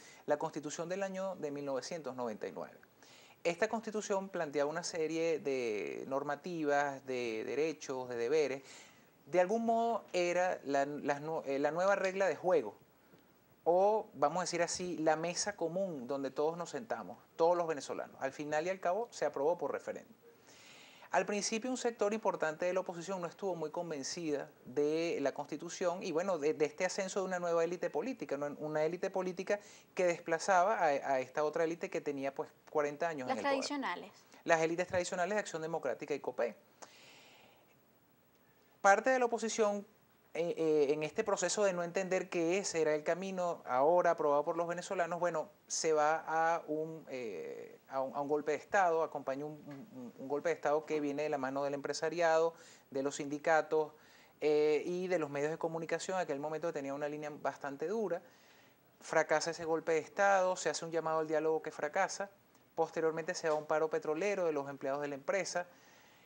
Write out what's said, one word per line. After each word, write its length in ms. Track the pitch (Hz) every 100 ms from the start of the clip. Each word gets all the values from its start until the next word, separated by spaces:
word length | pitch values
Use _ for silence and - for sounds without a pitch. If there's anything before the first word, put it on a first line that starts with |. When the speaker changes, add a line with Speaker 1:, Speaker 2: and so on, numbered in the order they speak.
| - - -
Speaker 1:
la 120 | 147
constitución 500 | 160 151 147 - 165
del 140 | 185
año 320 | 196 190 190 -
de 160 | 147
mil 140 | 143 143
novecientos 500 | 131 - 175 131 127
noventa 320 | 120 101 98
y 40 |
nueve. 280 | 87 76 - - _ - - - -
Esta 260 | 170 170 220
constitución 600 | 226 220 214 - 196 196
planteaba 380 | 180 156 143 143
una 160 | 165
serie 540 | 175 175 156 160 165 156
de 680 | 139 131 120 104 73 60 90
normativas, 1000 | 135 147 143 185 170 147 143 143 135 131
de 380 | 127 120 110 110
derechos, 640 | 123 160 147 - 131 127
de 60 | 120
deberes. 480 | 117 156 139 135 - - - - - _ -
De 140 | 175
algún 240 | 180 226
modo 420 | 226 226 233 220 -
era 480 | 180 175 175 185 -
la, 240 | 135 139 139
la 320 | 147 143 143
nue-, 240 | 151 160 135
eh, 140 | 139
la 100 | 147
nueva 240 | 160 190 196
regla 320 | 190 190 190
de 80 | 143
juego, 400 | 180 165 107 - _ _ _ - _ _ _ _
o 440 | 160 175 202 220 214 -
vamos 240 | 147 180
a 20 |
decir 220 | 170 170
así, 340 | 170 - 180 156
la 180 | 160 156
mesa 380 | 170 175 208 202
común 520 | 165 175 196 147 120
donde 240 | 139 135
todos 260 | 143 151 165
nos 140 | 135
sentamos, 480 | 143 113 113 92 - - -
todos 200 | 165 175
los 120 | 165
venezolanos. 520 | 147 - 101 62 -
Al 120 | 135
final 340 | 135 151 151 175
y 40 |
al 100 | 190
cabo 280 | 175 196 233
se 140 | - 151
aprobó 300 | - 147 175
por 160 | 139
referéndum. 440 | 107 - 95 - - - - - - - - - - -
Al 160 | 180 190
principio 420 | 208 196 226 247
un 80 | 254
sector 340 | 240 233 208
importante 540 | 214 202 170 156 156 180
de 80 |
la 60 | 185
oposición 420 | 185 170 165 190
no 60 | 170
estuvo 260 | - 196
muy 160 | 170 156
convencida 800 | 175 175 147 131 180 160 143 151 - -
de 540 | 127 147 156 170 110
la 100 | 135
Constitución 680 | 131 143 143 170 - 180 180
y, 100 | 196
bueno, 280 | 156 196 170
de, 160 | 147 151
de 100 | 147
este 200 | - 185
ascenso 340 | - 190 202
de 80 | 185
una 100 | 180
nueva 260 | 175 170
élite 280 | 165 175 175
política, 440 | 147 220 269 143 139
¿no? 120 | 147 139
Una 260 | 151 156
élite 280 | 160 180 190
política 480 | 190 185 180 185 208 - - -
que 140 | - 180
desplazaba 720 | 165 - 165 - 185 185 220
a, 60 | 165
a 320 | 139 - 131
esta 240 | 127 -
otra 220 | 151 165 165
élite 260 | 170 190
que 100 | 165
tenía, 320 | 156 139 135
pues, 160 | 147 151 - -
cuarenta 360 | 156 147 143 170
años 200 | 151 127
Speaker 2:
Las 100 | 262
Speaker 1:
en 0 |
el 60 |
poder. 160 | 285 277
Speaker 2:
tradicionales. 520 | 262 294 214 175 180 - - -
Speaker 1:
Las 160 | - 165
élites 260 | 165 170 175
tradicionales 480 | 185 180 185 175 214
de 40 |
Acción 220 | 202 160
Democrática 540 | 160 165 131 113 147 139
y 40 |
copec. 360 | - - 120 - _ _ - - - - - - - - _ _ _ _ _ _ _ _ _ _ _ _
Parte 280 | 202 202 240
de 100 | 254
la 60 | 240
oposición, 600 | 233 226 220 208 202 202 _ _ _ _
eh, 220 | - 170 160
eh, 380 | 160 151 135
en 100 | 151
este 220 | 151 - 208
proceso 400 | 190 175 - 202
de 80 |
no 100 | 175
entender 460 | 170 185 185 185 185
que 300 | 180 165 190
ese 200 | 190 165
era 160 | 151 151
el 80 |
camino 580 | 151 170 190 185 175 156 -
ahora 460 | 127 147 175 170
aprobado 340 | 165 151 143 156
por 100 | 165
los 140 | 170
venezolanos, 500 | 175 175 185 170 170
bueno, 300 | 175 160 - - -
se 240 | - 160
va 320 | 151 151 160 156
a 380 | 160 165 170 -
un, 400 | 156 160 160 131
eh, 680 | 131 117 87 69 58 - - -
a 100 | 135
un, 160 | 135 -
a 60 |
un 80 | 143
golpe 240 | 151 147
de 40 | 147
Estado, 460 | - 208 180 165
acompaña 400 | 160 143 135 135
un, 80 | 151 151 147
un, 460 | 139 - 131 120 -
un 100 | 135
golpe 180 | 143 165
de 80 | 156
Estado 300 | 147 151 156
que 160 | 156
viene 220 | 147 143
de 60 | 151
la 80 | 143
mano 280 | 131 139 143
del 80 |
empresariado, 800 | 139 143 143 160 165 170 160 165 - - - -
de 140 | 135
los 140 | 139 139
sindicatos, 760 | 143 147 170 156 151 156 151 - - - - _
eh, 420 | 151 151 151 147 175
y 240 | 180 185
de 100 | 180
los 100 | 147
medios 220 | 143 151
de 60 | 160
comunicación, 580 | 165 160 160 165 - 190
en 80 |
aquel 160 | 165 139
momento 320 | 151 156 170
tenía 220 | 156 139
una 160 | 143 147
línea 220 | 151 151
bastante 540 | 147 135 139 143 139 160
dura. 340 | 226 196 - - - - - - _ _ _
Fracasa 500 | - 160 156 156 165
ese 140 | 160 160
golpe 260 | 160 156
de 80 | 160
Estado, 560 | 143 - 202 196 185 185
se 140 | 165
hace 160 | 147 165
un 60 |
llamado 280 | 165 160 160
al 80 | 156
diálogo 340 | 156 160 156
que 100 | 156
fracasa, 580 | - 151 196 180 - 202 - _ _ _ -
posteriormente 580 | 160 170 160 160 160
se 140 | 175 165
da 80 | 151
un 100 | 151
paro 240 | 156 156
petrolero 560 | 160 156 156 202 196 170
de 80 |
los 160 | 147 139
empleados 320 | 139 143 143
de 80 | 147
la 60 | 139
empresa, 520 | 160 196 175 175 175 - - - - -